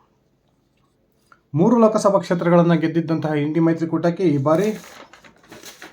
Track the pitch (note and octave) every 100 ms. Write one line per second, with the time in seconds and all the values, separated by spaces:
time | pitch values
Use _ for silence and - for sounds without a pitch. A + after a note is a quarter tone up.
0 | _ _ _ _ _ _ _ _ _ _
1 | _ _ _ _ _ C#3+ G3+ A#3+ G#3+ G#3+
2 | G#3 F#3+ - F3+ F3 F3 E3+ E3 D#3+ D#3+
3 | D#3 D#3+ D3+ D3+ D3 D#3+ E3 D#3+ E3 D#3+
4 | E3+ E3+ F3+ C#3+ C#3 D#3+ G#3+ G#3 - -
5 | - - - _ - - - - -